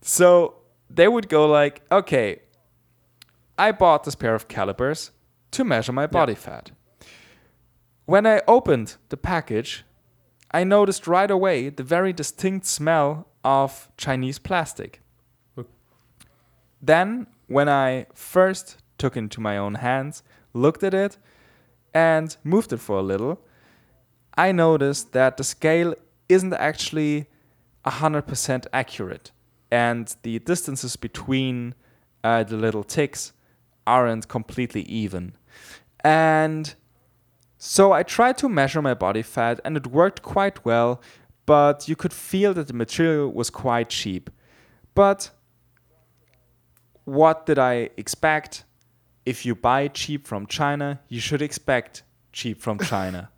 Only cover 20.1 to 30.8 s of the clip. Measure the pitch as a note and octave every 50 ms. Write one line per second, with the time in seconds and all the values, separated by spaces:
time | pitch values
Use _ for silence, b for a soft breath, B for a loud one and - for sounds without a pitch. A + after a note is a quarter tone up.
20.1 | D3+ - _ b b b b b b A#2 B2 D3 D#3+ - - G3 F#3 F#3+ G3 G3+
21.1 | - _ b b b b b b b b b b b b b _ _ D#3+ E3 E3
22.1 | D#3+ D#3 D#3+ D#3 - _ _ D3 E3+ G#3 A#3 - - A2 - - G#2 G2 F#2+ F#2+
23.1 | F#2+ G2 A2 C3 E3 F#3 b b b b b b b b b b b b b _
24.1 | _ _ _ _ - - E3+ F#3+ F#3+ F3 E3 E3 D#3+ D3+ C#3+ C#3 C#3+ - - _
25.1 | _ B2+ C3 C3 B2+ - C#3 - - _ - D#3 D#3+ E3+ E3+ E3+ D#3+ - _ _
26.1 | _ _ _ _ F3+ F#3+ F#3 F#3 F3+ - - D3+ D#3 - - - - D#3 D3+ D3+
27.1 | D3 D3 D3+ _ _ _ _ _ _ _ _ _ _ _ _ - - A#2 D3+ D#3+
28.1 | D3+ D3 C#3+ - C#3+ B2+ - - C3 B2+ - - - B2+ C3 - - - A2+ F#2
29.1 | - - _ - _ _ _ _ _ _ _ _ - A#2+ A#2+ A#2+ A#2+ A#2+ A#2 -
30.1 | - _ _ A#2 A2+ A2+ - - F3 E3+ - - C#3 C3